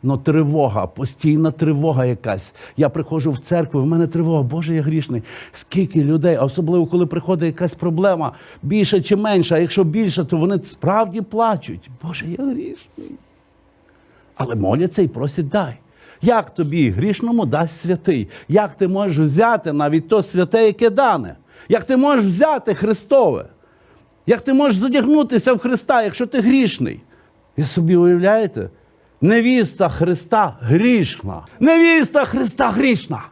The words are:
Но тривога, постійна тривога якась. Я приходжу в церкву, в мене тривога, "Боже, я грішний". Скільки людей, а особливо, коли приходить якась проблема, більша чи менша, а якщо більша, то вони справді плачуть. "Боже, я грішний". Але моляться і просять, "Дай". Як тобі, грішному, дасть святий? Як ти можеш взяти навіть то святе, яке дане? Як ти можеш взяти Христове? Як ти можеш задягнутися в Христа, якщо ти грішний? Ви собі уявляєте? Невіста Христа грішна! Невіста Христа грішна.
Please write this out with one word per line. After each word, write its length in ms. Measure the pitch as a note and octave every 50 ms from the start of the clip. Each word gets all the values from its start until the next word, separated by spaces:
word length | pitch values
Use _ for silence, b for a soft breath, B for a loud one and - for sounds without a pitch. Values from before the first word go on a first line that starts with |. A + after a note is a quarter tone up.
| -
Но 140 | B2+ C#3 C3
тривога, 680 | C3+ - D3 D#3 D#3+ C#3+ D3+ D#3 C#3+ B2+ G#2 A2+ F#2 -
постійна 640 | - - C#3 B2+ - _ - D#3 D3+ D#3 D#3+ D#3+
тривога 540 | D#3 - E3 D#3 D3+ C#3+ D3 E3 D3+ B2+ B2+
якась. 480 | B2 B2 - - A2+ G2+ F#2+ - - B B B B B B
Я 120 | D3+ C#3+
приходжу 420 | - - B2+ - D#3+ D#3+ C3 D#3+
в 80 | C#3+ B2+
церкву, 420 | - - F3 E3+ E3 - - C#3+
в 40 | C3
мене 220 | D3+ E3 E3 E3+ D#3
тривога, 360 | E3 E3+ E3+ D#3+ E3 D#3 C3+
"Боже, 320 | B2 C3+ E3 E3+ D#3 E3
я 60 | D#3+
грішний". 420 | D3 D3+ D#3 D#3+ C#3 - B2+ A#2 G#2+ B B B B B
Скільки 520 | B - - _ - F3+ F#3+ - - E3+ C#3+
людей, 320 | C#3+ D#3 D#3+ C#3+ F3 E3
а 100 | B2 C3
особливо, 400 | C#3 - - E3+ D#3 F3 F3+ E3+
коли 200 | E3 F3 F3+ F3+
приходить 420 | D#3 - E3+ - E3 F#3+ E3+ E3 E3
якась 280 | C#3+ - F3+ E3+ -
проблема, 560 | - - F3 E3 D#3 F#3+ G3+ F#3 E3 D#3 B2+ B B B B B B -
більша 380 | C#3 F#3 G#3+ G3+ - - F#3+
чи 140 | - - G#3
менша, 400 | G3 G#3 G#3+ G#3 F#3 E3 - E3+
а 40 | D#3
якщо 240 | E3+ D#3+ - G3 F#3+
більша, 400 | D#3+ D3+ G#3+ A3+ F#3+ C#3 E3+ E3+
то 140 | B2+ - D#3+
вони 220 | D#3 F3+ G3+ F3+
справді 640 | - - - _ - D3+ F#3+ A3 A3+ G3+ E3+ A3+
плачуть. 680 | G3+ - - G#3+ A#3 A3+ G#3+ D#3 - - G2 F2+ - - B2+ A#2+ -
"Боже, 220 | E3 F3 - - D#3 E3+ -
я 60 | C4+
грішний". 680 | C#4 B3 - F#4+ - - - - _ _ - - - C#4 C4 _ _ _ _ _ _ _ _ _ _ _ _ _ _ b b b b b b b b b
Але 200 | - C3+ B2 A#2
моляться 460 | A2 F#2+ F#2 G#2+ C#3 F3 F3+ - -
і 60 | F#3+ C#3+
просять, 420 | - A#2 C3 D3 C#3+ - E3 C#3
"Дай". 280 | - G#3 F#3+ C3+ A2+ - _ b b b b b b b
Як 280 | - G3 A#3+ A3 G3+ -
тобі, 400 | - - E3+ D3 D3 E3+ D3 A#2+
грішному, 560 | F#2 F2+ C#3 G#3 G3+ - A#3 A#3 A#3+ A#3 G#3
дасть 340 | A#2+ G#2+ D3 E3+ D#3+ - -
святий? 480 | - E3+ F3+ E3+ - - E3 B2+ G#2+ B B B B B
Як 280 | D3 G3+ G#3+ F#3+ -
ти 120 | - G3 F3+
можеш 300 | F#3+ G3 G#3 G3+ D#3+ C#3+
взяти 560 | D#3 D3+ C#3 D#3+ A3+ A3+ A#3+ G3+ - E3+ D3
навіть 340 | D3 D3 D3 D3+ E3 D#3+ -
то 160 | A3 G#3+ F#3
святе, 420 | - - F3+ F3+ F3 - A3+ A3+
яке 240 | G#3+ G3+ G#3 A#3 A#3
дане? 460 | G3 A#3 C#4 B3 G3+ D#3 A#2 F2+ D#2 - _ B B B B B
Як 140 | G3+ A3 -
ти 140 | - C4 B3
можеш 280 | C4+ C#4+ D4 B3+ G#3
взяти 480 | G3 F3 F3 C#4 D#4 D4+ B3+ - - G3
Христове? 720 | - - G#3+ A3 - - - C#4 C4+ A#3+ F3 B2+ E2+ - - _ _ b b b b b b b b b b _ _ _ -
Як 140 | A3+ A#3
ти 120 | - C#4 C4+
можеш 240 | C4 D4 C#4+ A3 F#3
задягнутися 720 | G#3+ C4+ A#3+ C#4+ A3 B3 D4+ D4+ D4 - B3+ A3 - B3+ B3+
в 60 | G#3
Христа, 440 | - B3 B3+ - - - C4+ B3 A3
якщо 220 | G3+ - - B3
ти 160 | - - C4
грішний? 600 | G#3 A#3 B3+ C4+ B3+ G3+ - - C#3 F#2+ - - - b b b b b b b b _ _ -
Ви 60 | D3+
собі 320 | C3+ - F#3 E3+ D#3+ F3+
уявляєте? 720 | F3 F3 F3 F3+ F3 F3 F#3+ G#3+ A3 A3 F#3 - B2 F#2 F#2 b b b b b b b b b b
Невіста 680 | - F3 G#3+ A#3 A3+ A#3+ B3+ B3+ A3 D3 - - G3 E3
Христа 680 | - - E3 E3 F3+ - - - - A3 G#3 E3 A2 -
грішна! 800 | - A2+ C3+ E3+ G#3+ B3 B3 A3 E3 A2+ - - - G2+ F#2 E2 - - B B
Невіста 640 | - D4+ E4 E4 E4+ E4 E4 D#4+ D4+ - - D4 C4+
Христа 440 | - - B3+ C4 G#3+ - - C#4 A#3
грішна. 540 | G3 G#3+ C4+ C4+ A#3+ - - - C#3+ A2 - -